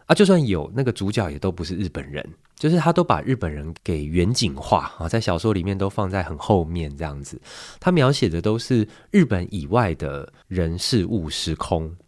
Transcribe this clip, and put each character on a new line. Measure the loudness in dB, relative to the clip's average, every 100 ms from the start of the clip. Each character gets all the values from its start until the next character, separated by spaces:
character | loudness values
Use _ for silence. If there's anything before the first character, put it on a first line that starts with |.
啊， | 2
就 | 4 6
算 | 6
有， | 4 0 -2
那 | -2
个 | -2
主 | 0 -2
角 | 0 -2
也 | -2
都 | -4
不 | -4
是 | -4 -4
日 | -4
本 | -6 -8
人， | -10 -10 -14 _ -2
就 | 2
是 | 2
他 | 2
都 | 2
把 | 2 0
日 | 0
本 | -2 -2
人 | -4 -8 -8
给 | -4 -4
远 | 0 2 2
景 | 2 0
化 | -2 0 0 0 -6
啊， | -2
在 | -2
小 | 0 0
说 | 0
里 | 0
面 | 0 -2
都 | -2
放 | -2 -2
在 | -2
很 | -4 -4
后 | 2 2
面 | 2 -4 -6
这 | -6
样 | -8 -8
子。 | -12 -16 -18 -18 -18 -2
他 | 2
描 | 6 4
写 | 4 2
的 | 2
都 | 0 0
是 | 2 2 0 -6 _
日 | 4
本 | 4 2 -2
以 | -6 0
外 | 0 2
的 | -2 -6 -6 -10 -18 -6
人 | -2 -2 -2
事 | 0 0 0
物 | -2 -4
时 | -6 -4
空， | -4 -2 -2 -2 -10